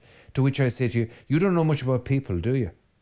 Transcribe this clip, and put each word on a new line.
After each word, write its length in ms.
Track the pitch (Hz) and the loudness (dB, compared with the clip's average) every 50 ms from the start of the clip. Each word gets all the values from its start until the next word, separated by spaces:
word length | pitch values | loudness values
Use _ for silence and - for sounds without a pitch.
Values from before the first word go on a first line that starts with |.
| _ - - - - - - | _ -20 -20 -20 -18 -6 -2
To 80 | 135 | 0
which 180 | 131 139 135 - | 2 2 2 0
I 100 | 135 123 | 0 0
say 180 | - - 127 113 | 0 -2 -2 -2
to 80 | - | 0
you, 120 | 117 113 113 - - - | -2 -2 -4 -6 -12 -6
"You 120 | - 139 160 | -2 0 2
don't 160 | 190 196 180 | 2 2 2
know 80 | 170 160 | 2 2
much 200 | 156 147 143 127 | 2 0 0 0
about 220 | 131 131 120 - | -2 -2 -2 0
people, 340 | - 139 135 - - 92 85 | 0 -2 -2 -2 -2 -4 -2
do 160 | 82 120 131 | -2 0 0
you? 160 | 139 110 80 - _ _ _ _ _ | 0 -2 -4 -6 _ _ _ _ _